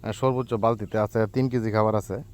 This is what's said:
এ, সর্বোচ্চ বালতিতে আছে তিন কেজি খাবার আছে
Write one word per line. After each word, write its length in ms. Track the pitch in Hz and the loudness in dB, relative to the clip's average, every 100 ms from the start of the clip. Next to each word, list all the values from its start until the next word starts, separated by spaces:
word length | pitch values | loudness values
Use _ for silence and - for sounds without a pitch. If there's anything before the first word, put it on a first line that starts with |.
| - | -8
এ, 20 | 107 | -2
সর্বোচ্চ 320 | 131 127 120 117 | 0 0 -2 0
বালতিতে 340 | 113 117 101 110 107 | 0 0 -2 -2 0
আছে 140 | 113 107 127 | 0 0 0
তিন 100 | 131 | 0
কেজি 180 | 123 110 107 | 0 0 2
খাবার 180 | 107 107 | 2 2
আছে 160 | - 98 - | -2 -8 -8